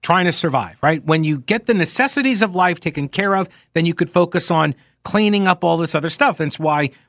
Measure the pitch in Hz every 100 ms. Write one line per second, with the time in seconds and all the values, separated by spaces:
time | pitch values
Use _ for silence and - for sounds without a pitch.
0 | - 180 180 160 170 131 92 - 143 160
1 | 156 160 156 151 123 220 220 220 160 -
2 | 269 - 269 233 214 180 180 170 - 151
3 | 143 - 202 196 185 - _ - 165 165
4 | 156 - 175 - - 165 156 139 _ _
5 | - 208 214 208 190 180 175 165 165 156
6 | 160 - 269 - 151 - 156 147 143 _